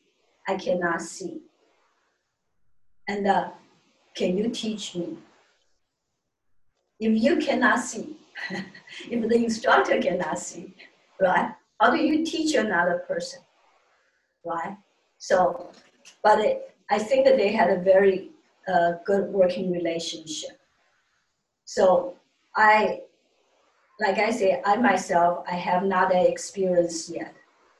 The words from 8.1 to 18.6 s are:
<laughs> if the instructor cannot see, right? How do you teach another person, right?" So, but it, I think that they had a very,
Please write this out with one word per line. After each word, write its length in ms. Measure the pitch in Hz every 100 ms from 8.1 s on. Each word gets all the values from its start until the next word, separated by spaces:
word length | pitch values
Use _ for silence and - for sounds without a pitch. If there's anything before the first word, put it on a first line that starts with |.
| - _ -
<laughs> 140 | - 180 - - - - -
if 180 | 233 220
the 60 |
instructor 680 | 233 233 - - 381 - 254
cannot 380 | 185 180 - -
see, 340 | - 175 190 - - _ _ -
right? 320 | 185 185 240 - _ -
How 100 | 226
do 80 | 302
you 260 | 311 302
teach 300 | - 339 311
another 500 | 240 214 175 175 175 -
person, 320 | 170 - - _ _ _ _ _ _ _ _ _ _
right?" 320 | 170 170 175 196 _ _ _ _
So, 520 | - 185 175 - - - _ _ - _
but 160 | 208 220
it, 360 | 208 - - _ -
I 80 | 214
think 260 | 220 262 269
that 100 | 214
they 160 | 202
had 180 | 220 185
a 100 | 185
very, 500 | 185 190 196 185 - - _ _